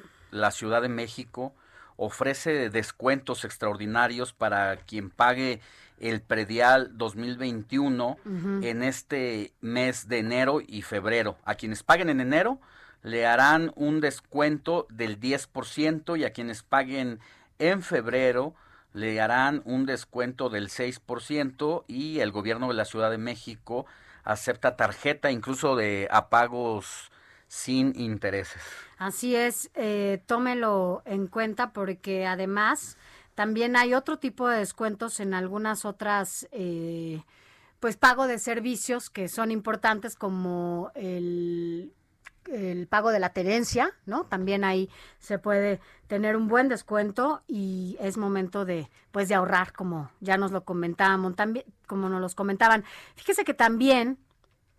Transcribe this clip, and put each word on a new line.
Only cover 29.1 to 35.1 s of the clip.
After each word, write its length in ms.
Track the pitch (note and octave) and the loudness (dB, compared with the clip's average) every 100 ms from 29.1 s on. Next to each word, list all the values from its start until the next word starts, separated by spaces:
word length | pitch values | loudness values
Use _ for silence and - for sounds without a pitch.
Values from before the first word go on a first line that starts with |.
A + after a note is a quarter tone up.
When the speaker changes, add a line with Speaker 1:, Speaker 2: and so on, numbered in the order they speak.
| F#3+ B3 A#3+ | -4 0 2
Speaker 2:
es, 320 | A#3+ A#3 - - | 0 -2 -6 -4
eh, 460 | A3 G#3 G3+ F#3+ - | -2 0 0 -2 -2
tómelo 800 | A#3 B3+ B3 A3 G3+ F3+ F#3 - | 0 0 0 2 2 2 -2 -4
en 220 | G3 F#3+ | -4 -4
cuenta 440 | A3+ A3 G#3 B3 | -2 -2 -2 -4
porque 560 | G#3+ F#3+ F#3 G3+ F#3+ F#3 | -2 -6 -4 -4 -2 -2
además 680 | F#3 F#3+ G3+ G#3+ D4 - - - - - - | -2 -2 2 2 0 -4 -16 -20 -20 -12 -4
también 400 | G#3+ A3 A#3+ B3 | -2 0 2 4
hay 180 | B3 | 4
otro 240 | B3+ C4 D#4 | 2 0 -4
tipo 300 | C4 - B3 | -4 0 2
de 120 | A3+ | 2
descuentos 600 | G3 - A3 G3+ A#3 | 0 -2 -4 -4 -6